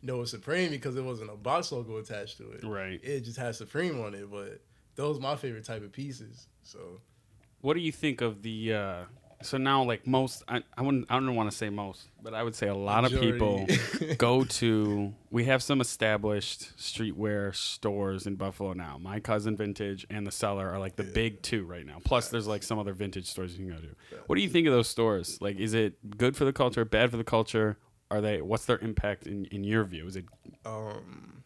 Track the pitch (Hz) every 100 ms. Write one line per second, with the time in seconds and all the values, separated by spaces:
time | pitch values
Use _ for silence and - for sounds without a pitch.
0 | 131 127 120 113 110 170 180 143 139 127
1 | 131 120 107 104 107 160 170 131 113 110
2 | 110 107 104 - 110 110 110 101 95 90
3 | 127 143 117 117 120 113 104 143 180 139
4 | 107 101 101 101 101 104 _ _ _ -
5 | 147 143 135 147 139 113 110 113 104 98
6 | 139 127 107 117 - _ - - 90 90
7 | _ _ _ _ _ _ 131 165 165 -
8 | 156 123 120 104 110 110 110 107 98 90
9 | 90 - - - - 135 135 139 123 110
10 | - 131 131 - - 123 - - 131 139
11 | - 127 131 117 107 98 110 101 101 90
12 | - _ 113 110 117 110 104 98 101 107
13 | 123 131 113 104 107 98 95 - 117 -
14 | 156 147 120 127 127 - 117 110 104 104
15 | 101 107 - 120 120 131 - 139 123 -
16 | 110 107 107 104 - - - - - -
17 | 113 76 107 104 101 92 - - 110 101
18 | 98 95 101 98 98 92 98 90 82 69
19 | 90 104 107 107 107 104 104 101 101 98
20 | - 107 101 - 107 98 95 95 95 -
21 | 101 - 113 101 - 113 87 87 71 76
22 | - 123 117 117 104 104 - 110 101 95
23 | 101 95 92 - 92 87 95 80 78 67
24 | - - - 185 196 170 160 127 113 -
25 | 113 101 87 - 101 98 107 113 107 -
26 | 107 104 123 - 135 139 127 120 113 110
27 | 123 117 113 113 113 113 107 104 _ _
28 | _ 107 107 101 78 113 - 120 113 104
29 | 104 98 - 101 95 101 98 110 101 85
30 | 85 95 87 - - - 110 110 107 107
31 | - - - -